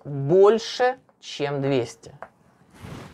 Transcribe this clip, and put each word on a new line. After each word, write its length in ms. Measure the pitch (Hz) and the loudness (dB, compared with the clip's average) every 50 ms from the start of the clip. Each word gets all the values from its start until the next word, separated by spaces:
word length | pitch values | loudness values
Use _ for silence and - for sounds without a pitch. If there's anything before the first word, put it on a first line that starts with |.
| - | -14
больше, 920 | 143 147 139 139 139 170 190 196 202 226 220 - - - - 247 254 254 262 _ _ _ _ | -10 -8 -6 -2 2 4 6 6 6 6 4 0 -6 -4 -2 -2 -2 -2 -4 _ _ _ _
чем 420 | - - - - 143 143 143 139 139 | -20 -16 -10 -6 -6 -4 -4 -2 -2
двести. 520 | 135 139 127 117 113 - - - - - - - - _ _ _ _ _ _ _ _ _ - - - - - - - | 0 0 0 -2 -4 -8 -16 -20 -20 -20 -20 -20 -20 _ _ _ _ _ _ _ _ _ -20 -18 -18 -16 -16 -18 -20